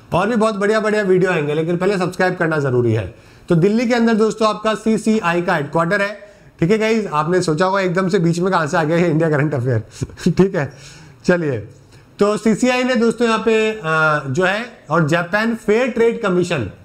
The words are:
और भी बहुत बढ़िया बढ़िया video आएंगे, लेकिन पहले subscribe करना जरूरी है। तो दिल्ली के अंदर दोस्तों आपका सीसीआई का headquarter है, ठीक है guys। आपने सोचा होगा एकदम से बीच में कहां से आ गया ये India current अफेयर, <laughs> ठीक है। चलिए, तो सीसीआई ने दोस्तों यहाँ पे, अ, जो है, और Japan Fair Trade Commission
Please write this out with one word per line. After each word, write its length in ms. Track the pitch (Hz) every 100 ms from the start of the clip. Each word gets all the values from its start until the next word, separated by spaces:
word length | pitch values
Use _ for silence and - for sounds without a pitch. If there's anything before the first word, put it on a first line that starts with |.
| -
और 160 | 160 202
भी 60 | 240
बहुत 200 | 220 202
बढ़िया 240 | 202 220
बढ़िया 240 | 214 214
video 280 | 196 185 185
आएंगे, 220 | 170 147
लेकिन 240 | 156 160 175
पहले 200 | 185 202
subscribe 380 | 175 180 185 175
करना 220 | 165 156
जरूरी 340 | 139 123 117
है। 220 | 110 92 - - - -
तो 60 | 170
दिल्ली 320 | 196 220 240
के 60 |
अंदर 200 | 247 233
दोस्तों 340 | 220 220 214 220
आपका 260 | 208 220 208
सीसीआई 640 | 220 214 220 214 170 175
का 140 | 175 170
headquarter 460 | 139 165 170 202
है, 160 | 202 208 - - - -
ठीक 120 | 165
है 60 | 214
guys। 300 | 220 226 190
आपने 280 | 151 156 180
सोचा 240 | 175 156 185
होगा 140 | 196
एकदम 300 | 185 175 190
से 100 | 190
बीच 200 | 170 170
में 120 | 185
कहां 160 | 180 151
से 100 | 180
आ 60 |
गया 140 | 156 170
ये 100 | 175
India 220 | 151 165
current 240 | 147 151
अफेयर, 300 | 143 127 113 - -
<laughs> 280 | - - 185
ठीक 240 | 170 190 185
है। 180 | 135 - - - - - -
चलिए, 320 | 175 151 117 98 - - - - -
तो 180 | 202 208
सीसीआई 460 | 226 202 247 247
ने 120 | 254 247
दोस्तों 320 | 226 226 240
यहाँ 120 | 220
पे, 320 | 226 220 220
अ, 80 | 214 160 160 156 151 139
जो 160 | 131
है, 220 | 185 202 240 - -
और 180 | 170 147
Japan 480 | 170 170 208 226 233
Fair 340 | - 214 262
Trade 320 | 226 233 226
Commission 480 | 202 180 175 160 98 -